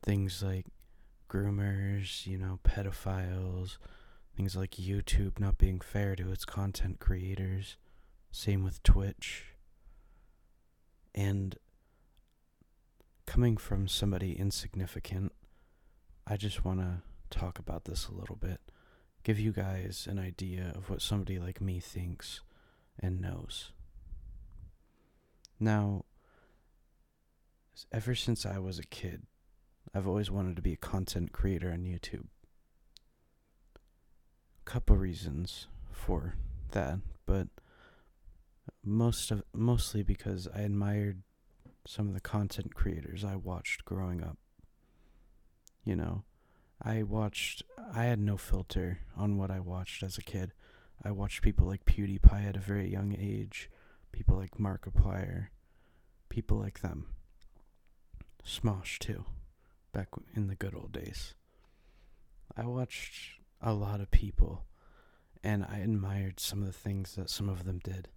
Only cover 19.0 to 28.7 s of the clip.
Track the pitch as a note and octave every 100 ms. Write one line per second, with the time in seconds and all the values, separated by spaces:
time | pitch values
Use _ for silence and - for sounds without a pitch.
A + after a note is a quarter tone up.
19 | _ _ - G#2 G#2+ G2 G2 F#2 F#2+ F#2
20 | - G2 F#2 F2 F#2+ F#2 F2+ - F#2+ G2
21 | - G#2 F#2 F#2 F2 - G2 F2+ - -
22 | F2+ F2 - - - - - _ _ -
23 | F#2+ F#2 F#2 F2 E2 - - - - -
24 | - - - - - - - - _ _
25 | _ _ _ _ - _ A2 G#2+ G2+ G2+
26 | - - _ - _ _ _ _ _ _
27 | _ _ _ _ _ _ _ - - A2
28 | G#2+ A#2+ - A2+ G2+ F#2+ F#2+